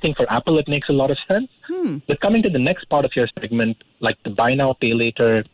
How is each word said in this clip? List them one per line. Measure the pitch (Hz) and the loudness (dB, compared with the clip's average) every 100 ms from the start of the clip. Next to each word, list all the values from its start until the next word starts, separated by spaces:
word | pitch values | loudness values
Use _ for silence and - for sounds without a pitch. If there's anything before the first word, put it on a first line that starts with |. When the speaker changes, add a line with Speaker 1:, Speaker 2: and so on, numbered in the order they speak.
Speaker 1:
think | 160 147 | -2 -2
for | 120 | 0
Apple | 113 - 160 | 0 2 0
it | 143 | 2
makes | 147 - | -4 0
a | |
lot | 139 135 | 2 2
of | 139 - | -2 0
sense. | 196 254 _ - | -2 -2 _ -10
Speaker 2:
Hmm. | 359 320 151 - | -4 -4 -4 -4
Speaker 1:
But | 143 | -2
coming | 202 226 | 2 2
to | 214 | 2
the | 147 | 0
next | 131 180 - | 0 -2 0
part | 147 139 | 0 0
of | - | 0
your | 117 - | -2 -4
segment, | 104 117 113 113 _ _ | -6 -2 -2 -2 _ _
like | 117 104 | -6 -4
the | - | -6
buy | 104 117 | 0 0
now, | 135 135 131 | 2 0 0
pay | 117 | 0
later | 117 117 - 117 113 107 | 0 -2 2 2 2 -2